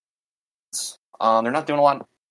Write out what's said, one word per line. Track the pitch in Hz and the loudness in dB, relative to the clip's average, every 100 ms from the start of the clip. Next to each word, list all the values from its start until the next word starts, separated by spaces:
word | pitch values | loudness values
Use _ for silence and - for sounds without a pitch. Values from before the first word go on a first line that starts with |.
| _ _ _ _ _ _ _ - - - _ - | _ _ _ _ _ _ _ -10 -10 -14 _ -2
Um, | 113 113 | 2 2
they're | 117 | 0
not | 147 151 | -2 -2
doing | 147 | 2
a | |
lot | 143 139 - _ _ | 2 2 -6 _ _